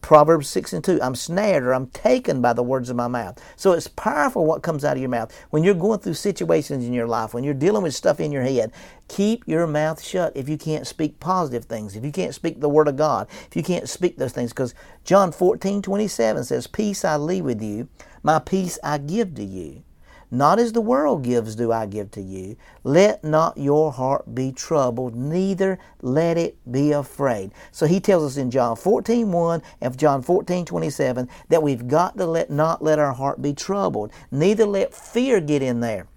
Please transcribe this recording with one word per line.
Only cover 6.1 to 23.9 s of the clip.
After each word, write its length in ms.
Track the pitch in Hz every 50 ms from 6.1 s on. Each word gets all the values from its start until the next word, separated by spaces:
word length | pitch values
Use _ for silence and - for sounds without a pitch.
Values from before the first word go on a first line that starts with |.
| 165
situations 720 | - - 208 190 - 185 160 165 160 139 - 143 135 120
in 80 | 120 123
your 140 | 123 117 117
life, 260 | 117 117 113 113 -
when 100 | 120 131
you're 120 | 143 147
dealing 260 | 131 139 180 208 208
with 140 | 190 160 127
stuff 240 | - - - 143 -
in 120 | 156 151
your 120 | 147 139 123
head, 280 | 127 135 147 214 226 - - - - - - _ _
keep 360 | - - 196 208 226 233 - -
your 180 | 156 160 170
mouth 340 | 165 147 151 151 156 160 151
shut 320 | - - - 185 175 156 -
if 120 | 139 131 135
you 120 | 156 147
can't 260 | - 160 156 151 -
speak 340 | - - - 156 151 151 -
positive 460 | - 156 185 185 175 143 123 117 117
things, 300 | - 113 110 107 107 95
if 100 | 107 117
you 60 | 151
can't 240 | 147 185 139 - 131
speak 260 | - - 170 165 -
the 80 | 143 147
word 180 | 143 151 151 147
of 100 | 139 131
God, 280 | 151 156 131 101 104 - - - - -
if 80 | -
you 80 | 170 160
can't 260 | - 180 170 - -
speak 280 | - - 175 175 - -
those 140 | 135 127
things. 220 | - - 123 117 -
'Cause 220 | - 135 120 - - - - - - _
John 280 | - 180 196 196 180
fourteen 500 | - - 185 180 - - - 196 202 202
twenty-seven 640 | 196 190 196 202 214 196 - - 226 - 107 - -
says, 240 | - 131 123 123 -
"Peace 360 | - - 214 208 196 - -
I 140 | 180 156 151
leave 280 | 147 156 185 190 170
with 180 | 135 120 104 110
you, 240 | 107 104 107 117 - _ _ - - - -
my 160 | - - 156 156
peace 400 | 151 - - 190 185 175 160 - -
I 160 | 151 147 147
give 340 | 139 143 170 226 233 185 156
to 100 | 117 104
you." 380 | 98 95 92 85 73 69 - - _ - _ - - - - - _ -
Not 260 | 123 139 151 175 220
as 120 | 240 233
the 80 | 220 233
world 440 | 220 214 247 269 302 294 247 165 131
gives 340 | 120 123 120 110 110 107 107
do 160 | 120 113 113
I 120 | 113 110
give 240 | 104 101 107 101 98
to 100 | - 107
you. 340 | 98 95 95 95 92 95 117 - - - - - -
Let 360 | - 139 170 196 214 - -
not 360 | - 156 151 156 160 165 - -
your 340 | 143 139 143 151 156 156